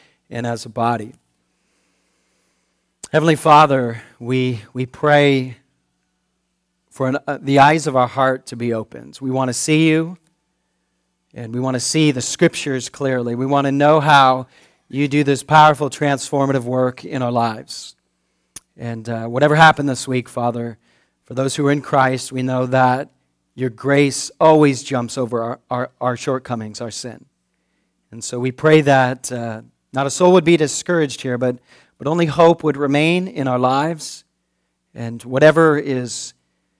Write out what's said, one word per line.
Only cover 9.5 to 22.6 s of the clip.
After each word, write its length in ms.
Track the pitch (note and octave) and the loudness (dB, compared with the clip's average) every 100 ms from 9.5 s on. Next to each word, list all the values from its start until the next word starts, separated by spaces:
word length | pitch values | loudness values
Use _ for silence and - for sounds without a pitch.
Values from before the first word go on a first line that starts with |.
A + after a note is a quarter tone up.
see 340 | B2 - D#3 D#3+ | -4 0 2 2
you, 280 | D#3 E3 F3+ _ _ _ _ _ _ _ _ _ _ _ | 0 -2 -10 _ _ _ _ _ _ _ _ _ _ _
and 180 | A#2+ A2+ | -18 -10
we 80 | B2 | -6
want 140 | C3 | -4
to 60 | B2+ | -4
see 320 | - D#3+ D3+ | -2 0 2
the 100 | B2+ | 0
Scriptures 640 | - - E3+ - D3 C3 A#2+ | -4 0 0 0 -6 -6 -8
clearly. 460 | - C#3 B2+ A#2+ | -6 -4 -4 -4
We 120 | A#2+ C3+ | -4 -2
want 200 | C#3+ C#3 | 0 0
to 60 | |
know 280 | C#3 D3 D#3 | 2 4 4
how 460 | D3 C#3+ C3 C3 B2+ _ _ _ _ | 4 6 6 2 -4 _ _ _ _
you 200 | C3 C#3+ | -4 -2
do 160 | D3 | 0
this 180 | C#3 C3+ | 0 -2
powerful, 480 | - D3+ D3+ D3 C#3+ | 2 6 6 4 -4
transformative 720 | - D3 C#3 - C#3+ C#3 C3+ | -4 -2 -2 -4 -2 0 -2
work 420 | A#2+ B2+ B2+ B2 | -2 -2 -2 -4
in 160 | - C#3+ | -10 -6
our 120 | B2 | -4
lives. 640 | A#2+ A#2 A2 - - - - _ _ _ _ _ - _ _ | -2 -2 -4 -14 -18 -18 -20 _ _ _ _ _ -20 _ _
And, 320 | A#2+ A#2 A2 | -12 -10 -8
uh, 180 | A2+ A#2 | -8 -6
whatever 300 | A#2+ C#3+ D3+ | 0 2 6
happened 320 | D#3+ D3+ C#3+ | 6 6 -2
this 180 | B2+ - | -4 -4
week, 220 | B2+ A2+ | -4 -4
Father, 500 | - A#2+ A#2 A#2 A2 _ _ _ _ | -4 -4 -4 -8 -12 _ _ _ _
for 100 | _ | _
those 220 | B2 C3+ - | -6 -4 -2
who 100 | C#3+ | 0
are 60 | |
in 100 | D3 | -2
Christ, 500 | - C#3+ C3 C3 - | 0 2 2 0 -8
we 100 | C3 | -6
know 220 | C3 B2+ | -4 -2